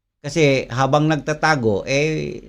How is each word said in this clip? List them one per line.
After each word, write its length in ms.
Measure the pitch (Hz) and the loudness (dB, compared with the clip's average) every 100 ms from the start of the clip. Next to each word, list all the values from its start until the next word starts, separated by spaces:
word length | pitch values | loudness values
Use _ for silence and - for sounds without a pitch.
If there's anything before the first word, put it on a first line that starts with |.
| _ _ | _ _
Kasi 480 | 143 156 143 135 - | -6 2 4 2 -2
habang 400 | 120 135 147 156 | -2 0 2 2
nagtatago, 800 | 151 151 151 156 151 113 95 - | 0 -2 -2 0 2 2 0 0
eh, 560 | 139 156 156 147 - | 0 0 -2 -6 -10